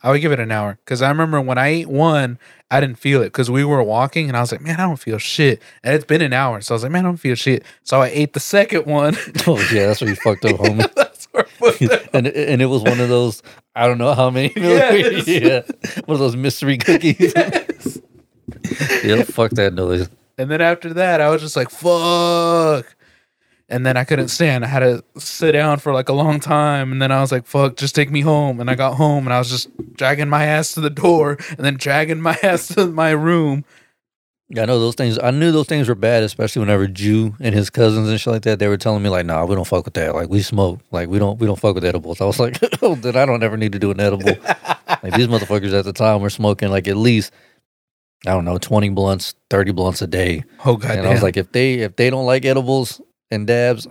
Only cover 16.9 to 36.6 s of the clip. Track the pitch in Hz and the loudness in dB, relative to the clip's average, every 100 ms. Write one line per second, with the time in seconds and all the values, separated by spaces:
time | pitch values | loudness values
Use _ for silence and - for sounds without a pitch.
16.9 | 165 165 - 180 339 - 370 - - - | 2 2 2 2 2 0 -2 -6 -8 -10
17.9 | - - _ _ _ - - - - 139 | -10 -18 _ _ _ -18 -12 -8 -6 -4
18.9 | - 107 110 117 - 113 117 98 90 90 | -2 2 2 2 0 0 2 0 0 -2
19.9 | 90 87 _ _ - 131 156 170 175 170 | -2 -2 _ _ -10 -4 0 2 0 -4
20.9 | 165 185 165 151 160 151 151 123 - 170 | -2 0 2 2 0 -2 -4 -4 -2 0
21.9 | 175 170 170 170 170 170 170 160 147 117 | 2 2 2 2 0 2 2 2 0 -2
22.9 | _ _ _ _ _ _ _ - 123 127 | _ _ _ _ _ _ _ -8 -2 2
23.9 | 123 127 151 120 - 165 127 117 139 127 | 2 2 0 -2 0 0 0 0 0 2
24.9 | 117 - - - - 165 147 151 147 151 | 0 -4 -16 -14 -4 -2 0 0 0 -2
25.9 | 131 131 139 156 151 143 151 147 143 131 | -2 0 0 0 -2 0 0 0 -2 -2
26.9 | 131 135 135 135 131 - 139 139 120 139 | -2 0 0 0 -2 -2 0 0 0 -4
27.9 | - 139 147 151 147 143 120 120 127 135 | 0 0 0 2 2 0 -2 -2 0 0
28.9 | 131 151 143 131 123 123 123 - - - | 2 2 2 0 0 0 -4 -8 -12 -14
29.9 | - 131 143 147 147 151 151 156 - 151 | -2 0 0 0 0 2 0 -2 -4 -4
30.9 | 143 175 165 143 143 - 151 139 139 139 | 0 4 4 2 -2 -8 -6 -4 -2 -2
31.9 | 143 156 160 165 156 202 170 - 175 180 | 0 0 -2 -2 0 0 0 -2 0 0
32.9 | 160 160 156 160 170 156 139 - _ _ | 2 2 2 2 2 2 -2 -6 _ _
33.9 | _ _ _ _ _ - 113 113 123 113 | _ _ _ _ _ -10 -4 0 2 2
34.9 | - 123 110 123 139 165 156 147 151 120 | 0 -2 0 0 2 2 2 2 0 0
35.9 | 113 113 120 107 - 110 127 | 0 2 2 0 -2 -4 -2